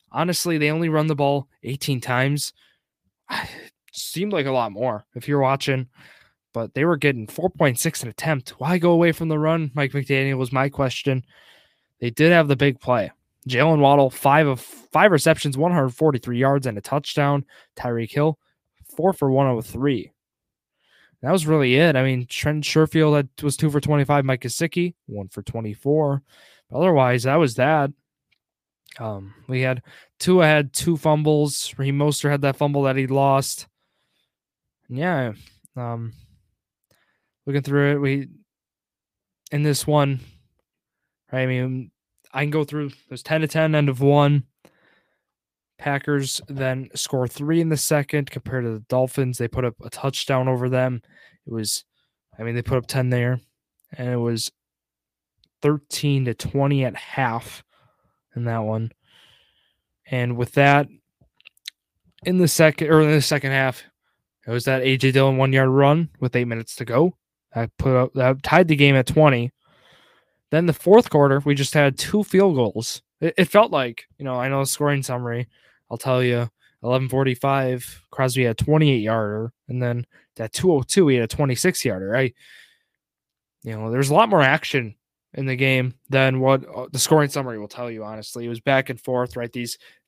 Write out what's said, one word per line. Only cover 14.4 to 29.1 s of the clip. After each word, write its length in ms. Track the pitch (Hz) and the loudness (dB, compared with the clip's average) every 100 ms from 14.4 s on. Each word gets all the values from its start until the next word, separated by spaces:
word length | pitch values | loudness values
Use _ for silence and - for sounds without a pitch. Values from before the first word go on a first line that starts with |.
| 147 | 2
of 140 | 123 | 0
five 500 | - - - 156 202 | -8 -20 -4 2 4
receptions, 460 | 151 160 156 147 131 | 4 2 0 0 -2
one 140 | 170 | 0
hundred 180 | 175 131 | 0 0
forty-three 480 | - 156 127 123 120 | 0 0 0 -4 0
yards 300 | 135 139 127 | 0 0 -2
and 100 | 104 | -8
a 40 | |
touchdown. 640 | - 143 - 151 143 143 - _ _ - | -6 -6 -4 -2 0 0 -4 _ _ -10
Tyreek 360 | 123 117 113 | -6 -4 -4
Hill, 260 | 147 156 151 _ _ _ _ - - | 0 0 -2 _ _ _ _ -18 -2
four 160 | 180 | -2
for 200 | - 139 | 0 0
one 160 | 131 139 | 2 2
oh 120 | 117 | 0
three. 520 | 117 117 143 117 - _ _ _ _ _ _ _ _ _ _ _ | -6 -4 -2 -2 -6 _ _ _ _ _ _ _ _ _ _ _
That 80 | 131 | -2
was 160 | 185 156 | -2 2
really 280 | 156 127 131 | 2 4 4
it. 200 | 170 131 | 4 2
I 80 | |
mean, 240 | 131 127 123 | 0 -2 -6
Trent 360 | - 147 151 | -6 -4 -4
Sherfield 520 | 147 160 156 165 151 147 | -2 0 2 2 2 2
had, 140 | 139 - | 0 -4
was 160 | 147 - | -6 -2
two 140 | 156 | -2
for 100 | 143 | 0
twenty-five. 420 | 147 147 131 143 | 0 0 2 2
Mike 180 | 135 127 | 0 -2
Gesicki, 520 | 120 - 165 180 175 - - | -4 -4 -4 -2 -4 -6 -14
one 220 | 104 95 | -12 -12
for 120 | - | -14
twenty-four. 800 | - 117 107 101 139 151 147 139 - _ _ _ - | -12 -10 -10 -6 -2 0 0 -2 -6 _ _ _ -10
But 80 | 123 | -2
otherwise, 460 | 180 147 127 123 | 2 4 4 2
that 140 | 127 151 | 2 2
was 180 | 143 120 | 2 2
that. 360 | 135 156 139 - _ _ _ _ _ _ _ _ _ - | 2 2 0 -6 _ _ _ _ _ _ _ _ _ -14
Um, 340 | 113 | -10